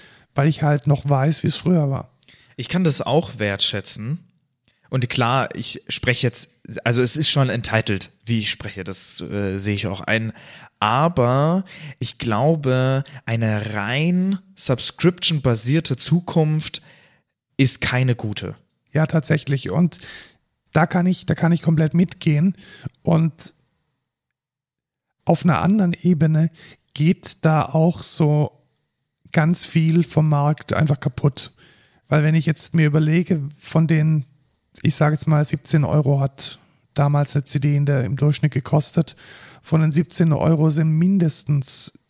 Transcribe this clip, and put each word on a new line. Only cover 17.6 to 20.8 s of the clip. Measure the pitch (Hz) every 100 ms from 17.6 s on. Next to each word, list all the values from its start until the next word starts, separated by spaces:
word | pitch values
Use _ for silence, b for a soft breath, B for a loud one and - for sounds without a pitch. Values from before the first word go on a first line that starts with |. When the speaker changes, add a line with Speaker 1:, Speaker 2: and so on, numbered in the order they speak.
| 131 -
Speaker 2:
keine | - 123 131
gute. | 117 107 104 98 107 _ _ _
Speaker 1:
Ja, | 147 156
tatsächlich. | 160 - 156 - 135 -
Und | 92 175 - B B B B _ _ _
da | 165